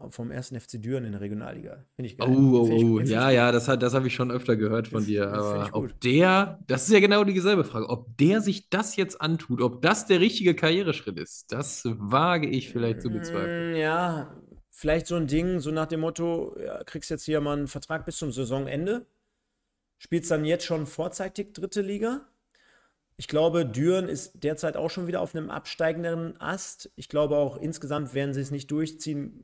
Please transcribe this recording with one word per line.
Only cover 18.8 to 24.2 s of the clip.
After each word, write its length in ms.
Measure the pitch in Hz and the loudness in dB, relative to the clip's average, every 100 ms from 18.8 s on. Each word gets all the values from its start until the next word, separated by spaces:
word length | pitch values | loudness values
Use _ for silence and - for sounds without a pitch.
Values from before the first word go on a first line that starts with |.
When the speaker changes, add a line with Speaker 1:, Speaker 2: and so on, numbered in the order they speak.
| 180 240 - _ _ _ _ _ _ _ _ _ | -2 -4 -6 _ _ _ _ _ _ _ _ _
Speaker 1:
spielst 300 | - 170 170 | -4 -4 0
dann 120 | 156 | 0
jetzt 220 | 151 170 - | 0 -2 -2
schon 200 | 160 147 | -4 -4
vorzeitig 680 | - 175 - 190 - 202 | -6 -6 -6 -8 -8 -10
dritte 280 | - 185 208 | -8 -6 -4
Liga. 460 | 196 202 226 269 - _ _ _ _ _ _ _ _ - | -4 -4 -4 -4 -10 _ _ _ _ _ _ _ _ -16
Ich 80 | - | -4
glaube, 380 | 151 165 170 139 | 0 2 2 0
Düren 420 | 113 160 185 185 | 0 2 2 0
ist 340 | 143 | -6